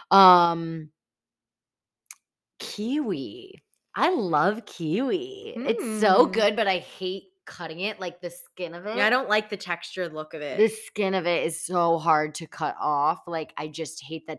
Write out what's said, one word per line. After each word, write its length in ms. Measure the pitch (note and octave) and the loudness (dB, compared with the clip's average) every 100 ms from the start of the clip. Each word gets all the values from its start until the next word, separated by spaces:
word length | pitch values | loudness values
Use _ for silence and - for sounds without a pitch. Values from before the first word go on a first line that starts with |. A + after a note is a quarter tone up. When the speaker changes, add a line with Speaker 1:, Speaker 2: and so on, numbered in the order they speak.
| - | 4
Speaker 1:
Um, 800 | G3 F#3+ F3 E3+ E3+ E3 E3 D#3 _ _ _ _ _ _ _ _ _ _ _ - - _ _ _ - | 8 10 10 6 2 -4 -8 -10 _ _ _ _ _ _ _ _ _ _ _ -20 -20 _ _ _ -16
kiwi. 1040 | - - A3 D4+ A#3+ D3 A2+ A#2 - - _ _ _ - | -12 -6 -2 -2 -2 -4 -6 -10 -16 -20 _ _ _ 0
I 160 | D#4 | 0
love 560 | E4+ F3+ D3+ F3 A3 - | 2 2 2 2 0 -8
kiwi. 880 | - D#3 G3+ C4+ F3 B2+ - - A3+ | -6 -2 0 0 -2 -4 -12 -12 -6
It's 420 | C#4+ A#4 A#3+ G#3+ | -4 -2 -4 2
so 280 | G#3 G3+ C4 | 6 6 6
Speaker 2:
Mm. 60 | |
Speaker 1:
good, 220 | G#3 G#3+ G#3+ | 4 2 2
but 120 | G3+ | 0
I 100 | F3+ | -2
hate 460 | - - F#3 F#3+ - _ - | -6 -8 -8 -8 -12 _ -20
cutting 340 | - D#3+ D#3+ | -12 -12 -8
it, 200 | G#3 G3+ | -8 -6
like, 220 | F3+ - | -10 -10
the 80 | F3 | -12
skin 460 | - - - E3+ E3+ | -12 -16 -10 -10 -8
of 100 | G3+ | -6
it. 100 | A3 | 0
Speaker 2:
Yeah, 120 | G#3+ | 2
I 20 | |
don't 180 | B3+ A3+ | 2 0
like 220 | G#3+ A3 | -2 -2
the 80 | G3+ | -8
texture 500 | F3+ E3+ - F#3 E3+ | -6 -8 -8 -8 -8
look 280 | D#3 D3+ D#3 | -8 -10 -10
of 60 | |
it. 160 | D3 D#3+ | -4 2
Speaker 1:
The 80 | A3 | 2
skin 480 | - - G#3 F#3+ F#3+ | 2 -10 -4 -2 0
of 100 | F3 | 0
it 220 | E3 E3 | 0 -2
is 180 | - - | -4 -4
so 320 | F3+ E3+ E3 | 0 2 2
hard 380 | E3 D3+ D#3 D3+ | 4 2 2 -6
to 100 | D#3+ | -12
cut 280 | - D3 - | -6 -6 -4
off. 440 | C#3 C#3+ D3+ E3+ E3+ | -2 0 0 -2 -6
Like, 280 | E3 D#3 - | -8 -8 -10
I 120 | D#3 | -10
just 340 | D3+ D#3 - | -8 -10 -12
hate 240 | C3+ D#3 | -12 -10
the 100 | D#3+ | -10